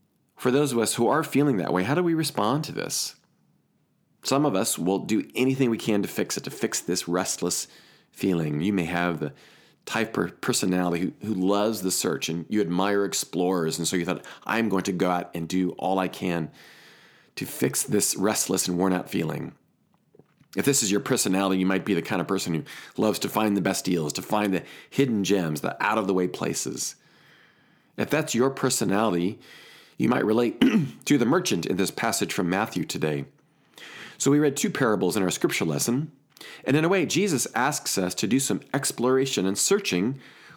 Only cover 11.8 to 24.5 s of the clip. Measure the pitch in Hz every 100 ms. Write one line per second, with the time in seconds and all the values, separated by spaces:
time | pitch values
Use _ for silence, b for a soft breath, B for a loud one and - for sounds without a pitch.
11.8 | 92 - 95 78 - 82 80 107 85 90
12.8 | 98 101 98 - - 82 90 92 80 80
13.8 | 82 92 85 82 B B - 113 113 95
14.8 | 95 90 90 87 87 85 82 92 92 -
15.8 | 90 95 90 - 95 85 78 B B B
16.8 | B B B B B - - - 135 -
17.8 | - 104 - - 98 104 - 95 - 87
18.8 | 95 90 - 98 80 76 71 - _ _
19.8 | _ _ _ _ - _ _ - 107 139
20.8 | 104 101 - 123 101 95 98 95 92 95
21.8 | 87 87 80 95 85 95 - 80 71 B
22.8 | B - 107 87 - 113 107 101 95 92
23.8 | - 87 76 78 - 107 104